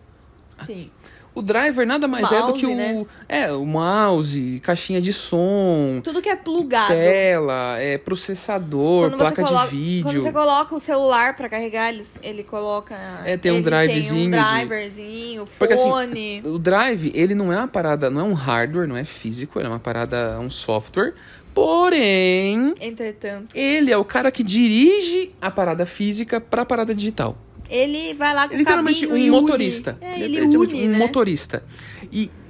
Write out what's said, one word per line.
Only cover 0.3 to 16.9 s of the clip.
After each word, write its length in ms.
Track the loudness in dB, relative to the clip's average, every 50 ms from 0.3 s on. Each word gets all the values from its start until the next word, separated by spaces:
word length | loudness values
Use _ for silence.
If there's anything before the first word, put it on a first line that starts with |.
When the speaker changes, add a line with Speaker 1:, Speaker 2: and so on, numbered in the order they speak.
| _ -20 -20 -20 -20 -16 -14
Speaker 1:
Sim. 240 | -14 -14 -14 -16 -18 -20 _ -20 -20 -20 -20 -20 -16 _
Speaker 2:
O 60 | -8
driver 420 | -2 0 2 2 2 2 2 2 2 2
nada 200 | 2 0 0 0
mais 240 | 0 0 2 4
é 40 | 4 4
do 80 | 4 2
Speaker 1:
Mouse, 100 | 0 0
Speaker 2:
que 60 | 0 -2
o, 80 | 0
Speaker 1:
né? 300 | -2 -2 -2 -2 -4 -6 -8 -12 -18 -8 -4
Speaker 2:
é, 240 | -2 -2 0 0
o 140 | -2 -2 -2
mouse, 920 | -2 0 0 0 2 2 2 4 4 4 2 0 0 -2 -4 -4 -4 -6 -4 -2
caixinha 380 | -2 -2 -2 -2 -2 -2 -2
de 100 | 0 -2
som, 880 | -4 -4 -4 -2 0 0 2 2 2 2 2 2 2 2 2 0 -2 -4 -6
Speaker 1:
Tudo 180 | -4 -4 -4
que 80 | -2 -2
é 60 | -4
plugado. 580 | -4 -4 -4 -2 -2 0 0 2 2 2 4 2
Speaker 2:
tela, 840 | 4 4 4 4 4 4 2 2 2 2 0 -2 -2 -2 -2 -4 -4
é, 180 | -2 -4 -4 -4
processador, 1120 | -4 -6 -8 -6 -6 -8 -10 -8 -6 -6 -6 -4 -4 -4 -2 0 2 2 4 4 4 2
Speaker 1:
Quando 40 | 2
você 40 | 2 0 0 2
Speaker 2:
placa 100 | 0 0
Speaker 1:
coloca, 240 | 2 2 2 2 0
Speaker 2:
de 80 | -2
vídeo. 280 | -4 -4 -2 -2 -2 -2
Speaker 1:
quando 180 | 0 -2 0
você 100 | -2 0
coloca 440 | 0 2 2 4 4 2 2 0 -4
o 40 | -6
celular 560 | -4 -2 0 2 2 4 4 4 2 2 0
pra 140 | -4 -8 -8
carregar, 420 | -6 -6 -6 -6 -4 -4 -4 -4
ele, 140 | -4 -8 -12 -16 -18 -16
ele 220 | -14 -12 -12 -12 -12
coloca, 520 | -10 -8 -6 -4 -4 -4 -6 -6 -10 -14 -14 -12 -14 -12 -10 -6
Speaker 2:
É, 100 | -4 -4
tem 160 | 0 2 2
um 40 | 2
Speaker 1:
ele 80 | 2 2
Speaker 2:
drivezinho 680 | 2 4 4 4 4 2 0 0 0 0 0 2 2
de 80 | 2 2
Speaker 1:
tem 20 |
um 40 | 2 2 2
driverzinho, 920 | 0 -2 -4 -6 -6 -8 -10 -12 -14 -14 -14 -12 -12 -12 -10 -10 -12 -12 -14 -2 -2
Speaker 2:
Porque, 160 | 2 4 4
assim, 160 | 4 4 4
Speaker 1:
fone. 520 | 2 0 -2 -4 -6 -6 -6 -8 -8 -8 -6
Speaker 2:
o 140 | -6 -6 -2
drive, 520 | 2 2 4 4 2 2